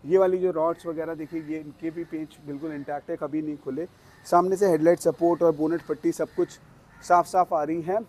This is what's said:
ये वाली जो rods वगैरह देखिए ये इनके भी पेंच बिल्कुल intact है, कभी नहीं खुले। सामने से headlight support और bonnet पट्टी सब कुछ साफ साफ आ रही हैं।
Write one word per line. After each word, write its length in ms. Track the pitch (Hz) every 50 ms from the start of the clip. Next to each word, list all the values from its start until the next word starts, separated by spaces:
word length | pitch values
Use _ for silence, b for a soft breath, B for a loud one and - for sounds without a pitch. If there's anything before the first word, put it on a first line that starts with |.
| -
ये 140 | 139 175
वाली 200 | 190 190 190 185
जो 140 | 185 180 185
rods 340 | 165 160 156 170 165 - -
वगैरह 280 | 170 160 160 160 165 165
देखिए 280 | 151 156 143 170 160
ये 180 | 160 147 156 160
इनके 300 | 151 147 139 - 156 165
भी 120 | 156 170 170
पेंच 340 | 156 165 156 156 151 - - 151
बिल्कुल 240 | 147 143 139 156 160
intact 380 | 151 143 143 - 147 143 - -
है, 80 | 170
कभी 240 | - 156 147 143 156
नहीं 160 | 156 151 151
खुले। 300 | 139 - 135 131 143 170 - b b b b b b b
सामने 280 | - 180 175 180 185 190
से 140 | 180 202 190
headlight 300 | 165 151 156 170 175 170
support 440 | - 170 151 - 175 170 170 160 170
और 120 | 165 156
bonnet 260 | 147 156 156 170 165
पट्टी 300 | - - 151 - - 170
सब 220 | 160 - 160 147 -
कुछ 240 | - 175 - - - - - - - _ _ - - -
साफ 240 | - 175 175 170
साफ 260 | - - 185 180 - 180
आ 100 | 160 147
रही 180 | 151 165 170
हैं। 180 | 156 165 190 226 226